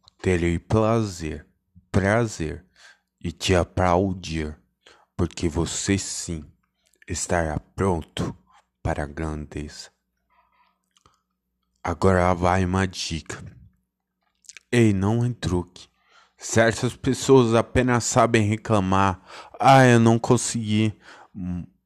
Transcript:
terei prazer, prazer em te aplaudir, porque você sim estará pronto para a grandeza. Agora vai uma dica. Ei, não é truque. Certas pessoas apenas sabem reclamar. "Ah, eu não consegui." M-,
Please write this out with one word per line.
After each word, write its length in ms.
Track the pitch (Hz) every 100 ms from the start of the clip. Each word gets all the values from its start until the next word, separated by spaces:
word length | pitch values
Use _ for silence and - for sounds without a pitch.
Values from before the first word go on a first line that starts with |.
| _ _
terei 400 | 95 90 85 85
prazer, 880 | - 107 110 117 107 87 78 78 - _ _ - _
prazer 760 | 101 95 110 117 - 78 78 - _ - _ _ _
em 80 | 87
te 240 | - -
aplaudir, 1040 | 90 80 - 92 87 98 95 85 80 76 78 _ _ _ _ _ -
porque 320 | 87 - 87
você 480 | 78 78 - - 98
sim 520 | - - - 80 73 _ _ _ _ _ -
estará 480 | 87 - 90 80 76
pronto 800 | - - 98 85 - - 85 - _ _ _ _
para 200 | - 80
a 40 | 73
grandeza. 840 | 73 80 76 73 - 76 - - _ _ _ _ _ _ _ _ _ _ _ _ _ _ _ _ _ _ _
Agora 500 | - 85 95 92 90
vai 300 | 87 90 92
uma 220 | 92 92 95
dica. 580 | 92 - 80 - - - - - _ _ _ _ _ _ _ - - _
Ei, 220 | 120 113
não 320 | 98 98 117
é 80 | 120
truque. 560 | 117 - 90 87 - - _ _ _ _ _
Certas 600 | - 110 113 110 123 -
pessoas 580 | - 123 - 135 117
apenas 500 | 113 107 - 127 120
sabem 420 | - 123 113 117 104
reclamar. 760 | 107 - 107 95 95 98 90 - - - -
"Ah, 260 | 131 135 131
eu 120 | 120
não 200 | 113 117
consegui." 800 | - 123 - 120 107 107 110 101 - - -
M-, 340 | - 90 90 82 _